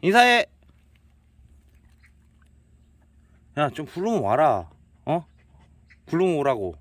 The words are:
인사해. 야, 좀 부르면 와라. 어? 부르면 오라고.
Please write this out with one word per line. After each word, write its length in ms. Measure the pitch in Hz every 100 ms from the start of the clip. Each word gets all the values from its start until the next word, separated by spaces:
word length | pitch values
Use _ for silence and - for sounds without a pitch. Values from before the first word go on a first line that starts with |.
인사해. 460 | 160 220 247 240 - _ _ _ _ _ _ _ _ _ - - _ _ _ _ _ _ _ _ _ _ _ _ _ _ _ _ _ _ _ -
야, 100 | 147
좀 140 | - 147
부르면 360 | - 202 220
와라. 480 | 101 123 151 107 82 - _ _
어? 220 | - 165 160 _ _ - - _ _ - -
부르면 300 | 165 185 160
오라고. 380 | 139 123 95 80